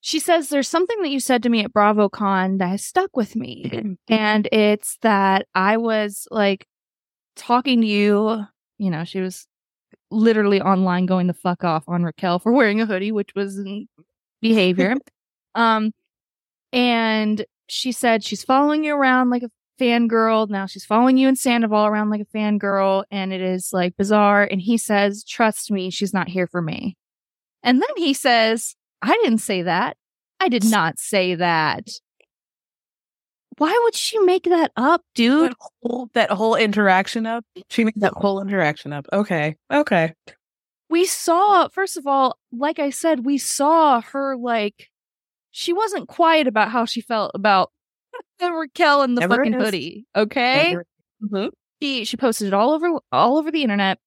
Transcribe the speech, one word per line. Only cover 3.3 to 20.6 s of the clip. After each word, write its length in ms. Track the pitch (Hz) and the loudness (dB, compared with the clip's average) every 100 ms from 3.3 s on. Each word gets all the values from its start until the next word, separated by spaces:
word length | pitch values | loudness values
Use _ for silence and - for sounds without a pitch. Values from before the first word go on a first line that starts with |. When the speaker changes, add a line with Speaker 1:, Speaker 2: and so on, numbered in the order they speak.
| 220 | -4
Speaker 1:
me. 600 | - 123 - 233 214 180 | -10 -10 -8 -8 -8 -10
Speaker 2:
<clears throat> 60 | _ | _
Speaker 1:
And 380 | 220 214 214 202 | 0 2 2 2
it's 460 | 220 208 208 - - | 2 2 2 -4 -4
that 440 | 226 202 196 190 - | 0 2 4 2 0
I 240 | 185 190 220 | -2 0 0
was, 500 | 233 220 208 202 - | 0 -2 -4 -8 -8
like, 360 | 220 202 196 _ _ _ _ _ _ _ | -2 0 0 _ _ _ _ _ _ _
talking 460 | - - 240 254 247 | -20 -2 -2 2 2
to 60 | 220 | 2
you." 580 | 208 208 208 214 226 202 _ _ _ | 2 2 2 0 -2 -8 _ _ _
You 120 | 196 | -4
know, 140 | 160 | -4
she 160 | 170 190 | -6 -6
was 260 | 185 185 - _ _ _ _ _ _ | -6 -8 -20 _ _ _ _ _ _
literally 500 | 220 226 220 208 196 | 2 4 4 4 2
online 460 | 185 190 185 180 185 | 2 2 2 0 0
going 200 | 185 180 | 0 0
the 80 | |
fuck 300 | 170 185 180 | -2 -4 -2
off 200 | 175 160 156 | -2 -2 -4
on 160 | 175 | -4
Raquel 340 | 175 - 185 180 | -4 -4 -2 -2
for 140 | 220 | 2
wearing 280 | 247 226 208 | 4 4 2
a 60 | 220 | -2
hoodie, 240 | 185 202 | -2 -4
which 220 | 220 208 | -4 -6
was 220 | - 196 196 | -6 -6 -8
mm, 280 | 196 202 - _ 165 _ _ _ | -10 -12 -14 _ _ _ _ _
behavior. 540 | 226 220 185 180 185 262 | 0 2 2 2 0 -2
Speaker 2:
<laughs> 40 | - _ _ _ _ - | -8 _ _ _ _ -2
Speaker 1:
Um, 360 | 233 220 220 - _ _ _ _ _ _ _ | 0 2 -2 -6 _ _ _ _ _ _ _
and 720 | 247 247 233 226 220 214 214 - _ _ | 0 2 2 2 0 0 -2 -6 _ _
she 240 | - 262 | -8 -6
said, 300 | 233 247 226 | -2 0 0
"She's 220 | - 202 | -2 -10
following 400 | - 262 294 302 | 0 2 2 0
you 100 | 302 | -2
around 360 | 294 269 254 254 | 0 2 2 2
like 120 | 247 | -2
a 60 | 240 _ _ _ | -6 _ _ _
fangirl. 680 | 254 233 233 226 226 220 214 | 0 2 2 2 2 2 0
Now 160 | 202 | -4